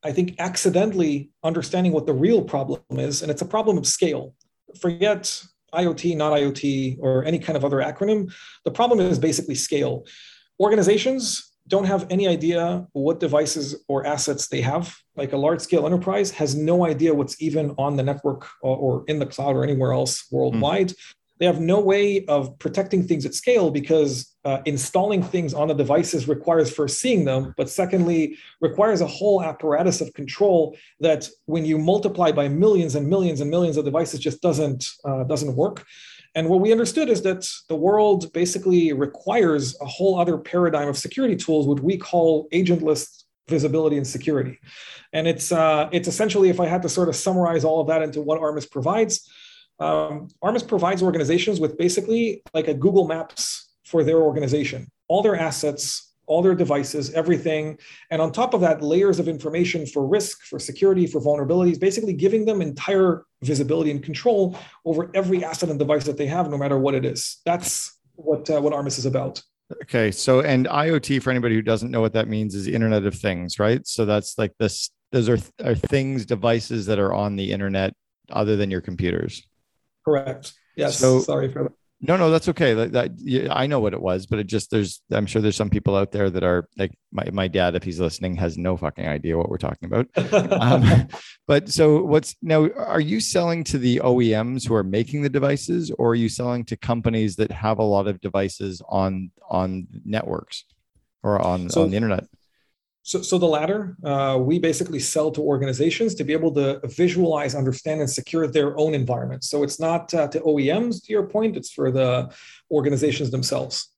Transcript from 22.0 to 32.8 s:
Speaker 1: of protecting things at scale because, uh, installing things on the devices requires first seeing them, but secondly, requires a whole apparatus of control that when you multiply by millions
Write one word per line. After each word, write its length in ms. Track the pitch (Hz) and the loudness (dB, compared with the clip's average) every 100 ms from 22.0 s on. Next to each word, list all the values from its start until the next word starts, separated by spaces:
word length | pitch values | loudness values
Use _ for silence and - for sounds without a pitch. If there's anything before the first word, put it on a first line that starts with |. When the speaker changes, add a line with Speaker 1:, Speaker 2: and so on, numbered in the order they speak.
| 202 196 185 | 2 0 0
Speaker 1:
of 320 | 147 135 - | 0 0 -6
protecting 440 | - 190 190 190 | -6 -4 0 0
things 220 | 175 160 | 0 -2
at 100 | 135 | -2
scale 360 | - - 247 170 | -4 2 2 2
because, 680 | 143 139 160 147 127 - _ | 0 0 2 2 -2 -10 _
uh, 140 | 143 135 151 | -4 -4 -2
installing 560 | 139 131 185 202 196 | -4 -2 0 0 0
things 320 | 180 180 160 | 0 -2 -4
on 140 | 135 156 | -2 -2
the 60 | |
devices 540 | 147 131 147 170 156 127 | 0 2 2 2 -2 -2
requires 420 | 151 - 165 151 | -2 2 2 2
first 300 | - 143 - | 0 -4 -2
seeing 240 | 254 220 | 0 2
them, 300 | 143 131 135 - | 2 0 -2 -4
but 140 | 139 | -4
secondly, 680 | - 180 190 170 165 151 - - _ | -2 0 2 2 2 0 -4 -20 _
requires 400 | 165 160 214 196 | -4 2 2 2
a 60 | 180 | 0
whole 360 | - 202 196 | 0 2 2
apparatus 600 | 160 151 160 147 180 185 | 0 -4 0 2 2 0
of 100 | 143 | -6
control 640 | - 135 - 202 180 156 - - _ | -10 -14 0 4 4 2 -4 -20 _
that 320 | 160 147 - _ - | 2 2 -2 _ -6
when 180 | 165 | -2
you 140 | 156 156 | 0 0
multiply 520 | 156 208 208 175 170 | 2 2 0 2 2
by 160 | 151 143 | 2 0
millions 460 | 143 214 196 | 4 4 4